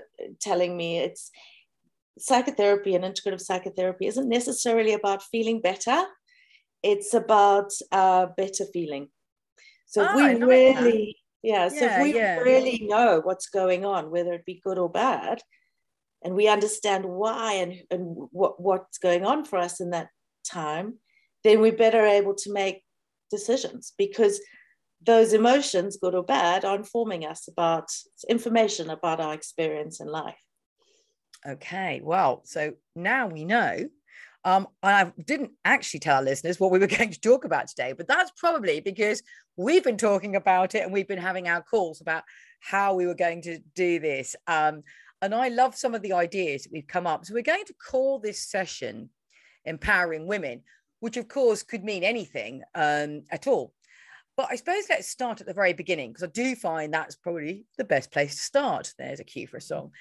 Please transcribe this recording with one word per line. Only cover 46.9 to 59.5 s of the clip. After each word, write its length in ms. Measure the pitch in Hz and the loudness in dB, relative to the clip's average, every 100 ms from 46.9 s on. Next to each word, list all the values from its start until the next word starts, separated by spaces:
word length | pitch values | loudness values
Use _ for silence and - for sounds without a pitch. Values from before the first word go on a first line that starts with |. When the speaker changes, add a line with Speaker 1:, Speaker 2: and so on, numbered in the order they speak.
| 180 175 | -4 -2
Speaker 2:
up. 180 | 151 170 | -4 -6
So 80 | |
we're 80 | 226 | -6
going 220 | 226 359 403 | -2 -2 -4
to 80 | |
call 460 | - - 254 269 269 | -18 -6 0 0 0
this 280 | 208 208 - | -4 -8 -6
session 600 | 196 180 - 117 113 135 _ _ _ _ _ - | -6 -6 -8 -10 -10 -16 _ _ _ _ _ -12
Empowering 600 | 160 - 196 175 160 165 | -6 0 2 0 -4 -6
Women, 340 | 202 147 120 _ _ _ _ | -6 -6 -12 _ _ _ _
which 160 | 233 240 | -10 -10
of 100 | 226 | -8
course 340 | 277 247 214 | 0 2 0
could 220 | - 226 | -4 -10
mean 200 | 202 196 | -8 -4
anything, 600 | 185 233 170 139 107 131 - | -2 -2 -6 -10 -12 -14 -12
um, 500 | - 151 147 147 151 - | -2 0 0 -4 -8 -10
at 160 | 160 277 | -8 -2
all. 260 | 220 120 _ _ _ _ - _ - | -2 -2 _ _ _ _ -20 _ -8
But 120 | 262 | -6
I 40 | 254 | -6
suppose 280 | - 392 403 | -6 -4 -2
let's 220 | 339 190 | -4 -6
start 320 | - 254 220 | -8 -8 -8
at 60 | - | -8
the 60 | |
very 200 | 180 185 | -2 0
beginning, 400 | 165 160 165 120 | 0 -2 -4 -4
'cause 80 | 113 | -10
I 40 | 175 | -10
do 280 | 185 254 247 | -4 -4 -4
find 380 | 180 160 151 | -6 -6 -4
that's 220 | 156 151 - | -4 -4 -10
probably 500 | 175 170 151 196 - - | -8 -8 -8 -10 -12 -10
the 40 | |
best 280 | 220 143 - | -2 -2 -2
place 240 | 143 143 - | -4 -4 -4
to 60 | |
start. 520 | - 277 277 143 - - | -4 -2 0 -4 -8 -12
There's 200 | 131 139 | -12 -12
a 40 | |
cue 240 | - 131 | -14 -14
for 100 | - | -14